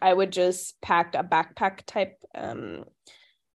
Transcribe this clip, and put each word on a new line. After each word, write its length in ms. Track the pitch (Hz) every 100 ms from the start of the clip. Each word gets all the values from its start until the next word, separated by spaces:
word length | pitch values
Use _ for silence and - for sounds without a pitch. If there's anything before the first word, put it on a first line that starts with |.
I 100 | 185
would 200 | 185 190
just 480 | 190 180 180 - -
pack 320 | - 175 170
a 100 | -
backpack 600 | 180 160 165 - 196 196 -
type, 360 | 214 190 - -
um, 500 | - - 117 110 80 - _ _ - _ _ _